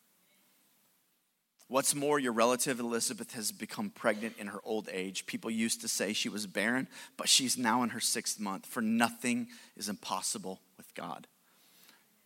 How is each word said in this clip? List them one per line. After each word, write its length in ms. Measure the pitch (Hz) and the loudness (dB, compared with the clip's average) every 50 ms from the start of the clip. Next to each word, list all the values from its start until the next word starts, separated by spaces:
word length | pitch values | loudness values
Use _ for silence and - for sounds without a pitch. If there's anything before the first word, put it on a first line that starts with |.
| _ _ _ _ _ _ _ _ _ _ _ _ _ _ _ _ _ _ _ _ _ _ _ _ _ _ _ _ _ _ _ _ - | _ _ _ _ _ _ _ _ _ _ _ _ _ _ _ _ _ _ _ _ _ _ _ _ _ _ _ _ _ _ _ _ -6
What's 280 | - 120 135 139 - 147 | 0 2 2 4 4 2
more, 240 | 143 139 147 147 147 | 2 4 4 4 4
your 120 | 131 123 | 4 2
relative 480 | 113 113 113 120 127 123 - 147 127 117 | 4 6 6 6 6 4 2 0 0 0
Elizabeth 540 | 120 117 120 117 117 - 123 104 113 - - | 0 0 0 0 0 0 -4 -4 -8 -10 -8
has 180 | 127 104 - | -6 -4 -4
become 380 | 101 95 113 - - - 110 95 | -4 -6 -8 -8 -6 -4 -6 -6
pregnant 460 | - - - 117 104 104 113 113 - | -4 0 2 2 2 2 0 -6 -6
in 100 | - 107 | -8 -8
her 120 | 98 104 101 - | -8 -8 -8 -4
old 240 | 113 110 107 101 - | -2 -2 -2 -2 -4
age. 340 | 90 95 92 95 92 - - | -4 -4 -4 -4 -4 -6 -6
People 240 | - - 120 - 117 | -6 -6 -6 -4 -2
used 320 | 113 113 113 113 - - | 0 0 2 0 0 -2
to 60 | - | -4
say 260 | 113 - - 107 98 107 | -2 -2 0 0 0 0
she 160 | - - 110 | 0 -2 -2
was 160 | 92 214 214 | -4 -4 -6
barren, 420 | 92 - 101 98 113 123 131 - - - - - - _ | -4 -2 0 2 2 2 0 -2 -4 -8 -14 -18 -14 _
but 100 | - - | -4 2
she's 300 | - - - 135 120 - | 4 6 6 6 4 0
now 240 | 127 123 113 113 123 | 2 4 4 4 4
in 80 | 123 113 | 4 2
her 100 | 113 113 | 0 0
sixth 400 | - - - 120 - - - - | 0 0 0 0 -2 -4 -4 -4
month, 280 | 107 98 95 90 - | -4 -4 -4 -6 -8
for 140 | - - 127 | -8 -4 -2
nothing 680 | 110 110 113 117 117 113 117 - - 123 120 120 120 - - - - - - | 0 2 4 4 4 4 2 0 -2 0 0 0 -2 -6 -10 -18 -20 -20 -14
is 140 | - 104 104 | -10 -6 -6
impossible 720 | 101 - - - 101 92 - - - 113 92 95 95 - _ _ _ | -6 -6 -6 -4 -4 -2 -2 -2 -4 -4 -6 -8 -10 -10 _ _ _
with 160 | - - - - | -20 -20 -16 -12
God. 340 | - - 85 - - - - _ _ _ _ _ _ _ _ _ - - - - - _ _ _ _ _ | -10 -8 -8 -8 -10 -12 -18 _ _ _ _ _ _ _ _ _ -20 -20 -20 -20 -20 _ _ _ _ _